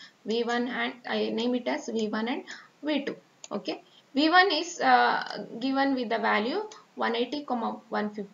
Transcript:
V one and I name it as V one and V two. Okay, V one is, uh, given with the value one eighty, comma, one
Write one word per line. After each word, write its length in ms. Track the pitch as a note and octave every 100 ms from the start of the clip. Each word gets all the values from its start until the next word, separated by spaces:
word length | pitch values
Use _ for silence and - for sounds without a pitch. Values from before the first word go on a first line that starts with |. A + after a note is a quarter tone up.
| - _ G#3
V 180 | A#3
one 240 | A#3 A#3+ A#3+
and 260 | A#3 A#3+ - -
I 220 | G#3+ A3
name 240 | A3 B3 B3
it 120 | B3+
as 200 | D4 -
V 200 | A3 G#3+
one 200 | A3 A3+
and 160 | D#4+ - - - _
V 240 | D4 D4 -
two. 100 | - - _ -
Okay, 320 | G3+ D4+ F#4 - - _ C4+
V 140 | D#4
one 220 | F4+ F#4+
is, 280 | D4+ E4+ -
uh, 640 | C4 B3 A#3+ G#3+ - - - A3+
given 360 | C4+ C4+ C#4 B3+
with 140 | A3
the 100 | A3+
value 440 | G#3+ G#3 A#3 F#4+ G#4 - - -
one 200 | A3+ A#3
eighty, 280 | B3+ D4
comma, 360 | - A#3+ G#3+ A3 -
one 220 | G#3+ G#3 G#3 G3